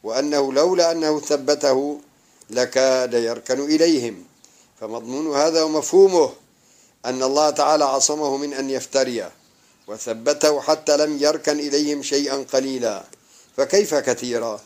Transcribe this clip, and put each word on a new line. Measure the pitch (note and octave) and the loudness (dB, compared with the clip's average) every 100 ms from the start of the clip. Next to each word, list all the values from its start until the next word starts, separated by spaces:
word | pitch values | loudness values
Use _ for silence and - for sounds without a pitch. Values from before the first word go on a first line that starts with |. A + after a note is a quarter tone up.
وأنه | G#2 A#2+ D3 D3 C#3 | -4 -4 -2 0 0
لولا | C3+ E3+ F3+ E3+ | 2 2 2 2
أنه | E3 D#3 D3+ | 0 0 -2
ثبته | - C#3+ C3 D3 D3 C3 C#3+ C#3+ - _ _ _ _ | 0 -2 0 0 2 2 0 -6 -14 _ _ _ _
لكاد | A#2 B2 C3 C3 C3 B2+ | -2 0 2 2 2 0
يركن | A#2+ A#2 A#2 - C3 | 0 -2 -6 -4 -4
إليهم، | C#3+ D#3 E3+ D#3 A#2 F#2+ F2 _ _ _ _ _ | 0 2 4 2 -2 -10 -20 _ _ _ _ _
فمضمون | A2 A#2 A2+ C3+ D#3 C#3+ | -12 -12 -10 -8 -4 2
هذا | D#3 E3 | 2 2
ومفهومه | D#3 D#3 D3 F3+ G3 F3+ C#3 - _ _ _ _ _ _ A#2+ | 0 -2 2 6 6 6 2 -2 _ _ _ _ _ _ -8
أن | B2+ | -2
الله | C3 C#3 D3+ | 0 2 2
تعالى | C#3 C#3+ D3+ | 2 2 4
عصمه | C#3 C3+ - D3+ D3 C#3 | 2 0 0 -2 -2 -4
من | C#3+ | -6
أن | C3+ C3+ | -6 -6
يفتري، | C3+ - C#3 C3 A#2 F2+ - _ _ _ _ - | -6 -2 0 0 -2 -8 -14 _ _ _ _ -18
وثبته | A2 - A2+ A#2+ C#3+ D3+ D3 | -14 -10 -4 -2 2 2 2
حتى | C3 D3+ - D3 | 0 -2 2 2
لم | D3+ D3 | 2 2
يركن | D3 D#3 D#3 D3 | 0 0 -2 -4
إليهم | D3 C#3+ D3 D3 | -2 -2 0 -4
شيئاً | C#3 C#3+ C#3+ C#3 B2+ | -2 -2 -2 -4 -2
قليلاً، | C3+ C3+ C3 A#2 G2 - - _ _ _ - | -2 -2 -4 -4 -6 -12 -20 _ _ _ -4
فكيف | C3+ G3 G#3 | 0 2 2
كثيراً؟ | D3 C3 A#2+ B2 A#2 A2+ G#2 | -2 -2 -4 -4 -4 -4 -8